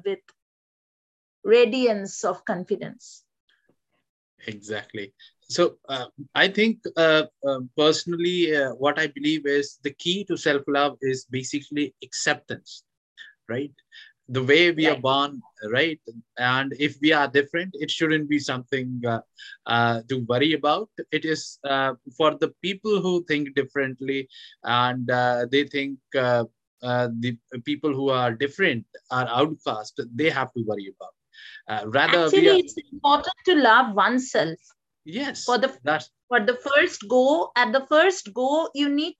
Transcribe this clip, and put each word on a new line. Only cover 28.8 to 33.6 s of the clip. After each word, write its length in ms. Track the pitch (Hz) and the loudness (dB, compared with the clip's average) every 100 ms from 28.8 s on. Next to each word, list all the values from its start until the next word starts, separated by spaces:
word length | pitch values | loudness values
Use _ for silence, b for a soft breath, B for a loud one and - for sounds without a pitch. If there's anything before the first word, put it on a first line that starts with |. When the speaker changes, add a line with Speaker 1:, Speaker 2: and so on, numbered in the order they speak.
| - - - | -8 -18 -6
Speaker 2:
are 180 | 127 123 | -4 -2
outcast, 720 | 120 156 156 - 110 107 - 127 | 0 0 -2 -6 -6 -6 -10 -10
they 160 | 120 156 | -2 -2
have 240 | 143 127 | 0 -4
to 100 | 123 | -4
worry 300 | 110 104 98 - | -6 -6 -8 -16
about. 180 | 92 _ _ B B B - | -20 _ _ B B B -10
Uh, 180 | 107 107 | -8 -2
rather, 360 | 127 160 175 170 | 0 2 4 4
Speaker 1:
Actually, 160 | 381 | 6
Speaker 2:
we 80 | 359 | 6
are 100 | 381 | 6
Speaker 1:
it's 160 | - - - | 2 -6 -14
important 440 | 285 285 294 330 - - | -2 2 2 0 -6 2
to 100 | |
love 400 | 339 | 4